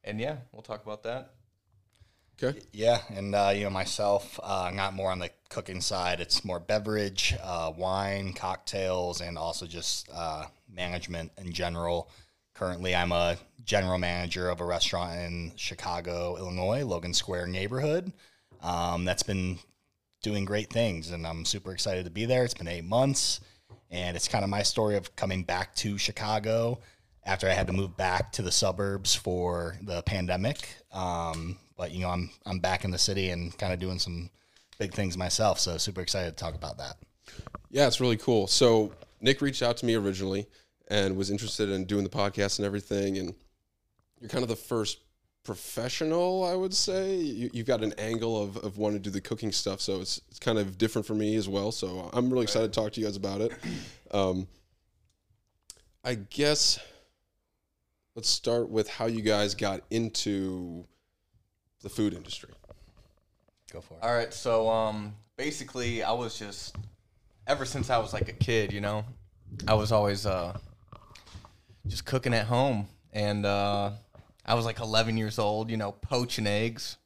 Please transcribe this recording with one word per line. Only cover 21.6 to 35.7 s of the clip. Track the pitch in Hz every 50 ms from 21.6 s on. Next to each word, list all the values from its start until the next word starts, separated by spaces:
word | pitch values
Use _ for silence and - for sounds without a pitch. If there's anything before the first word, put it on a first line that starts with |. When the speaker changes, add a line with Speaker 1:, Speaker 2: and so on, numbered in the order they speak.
| - 95
Speaker 3:
excited | 92 85 - 107 95 92 92
to | 87
be | 82 104 113
there. | 117 127 127 127
It's | 120 -
been | - 90 85
eight | 87 87 82
months, | 87 107 120 131 139 135 - - - - - - - - _ _ _ - - _ _
and | 85 87 90 87 87 85
it's | - -
kinda | - 113 98 98
my | 101 104 101
story | - - - 110 107 104 101
of | 90 - _
coming | - - 98 92 92 90
back | - 87 90 95 - - -
to | - 110 101 98
Chicago | - - - - 110 104 107 110 104 110 110 113 117 120 123 123 - - - _ _ _ _ - _
after | 95 98 95 - 95
I | 92
had | 98 92 87
to | 92
move | 95 98 92 85
back | - 95 92 90 90 - - -
to | -
the | 104 90
suburbs | - - - 98 90 92 101 98 98 101 98 101 -
for | - - 98 90 90 87 87 87 87 87 85 85 92
the | 98 101 87 87 -
pandemic. | - 107 95 92 90 90 90 98 120 147 - - - - - - _
Um, | - 95 92 90 87 85 85 82 80 80 80 87 95 - - _ _ -
but, | 90 87
you | 78 90
know, | 92 90
I'm, | 87 90 90 87 - - _
I'm | 98 95 92
back | 87 92 92 92 -
in | 95
the | 90 90
city | - - 98 98 95 92
and | 87 87 85 87 87 -
kinda | 104 95 92 87
doing | 90 92 92 90
some | - - 87 85 85 90 _ _ _ _ _ _ _ _ - -
big | 113 98 -
things | - 101 92 85 92
myself, | 90 87 - - 110 104 90 -
so | - 90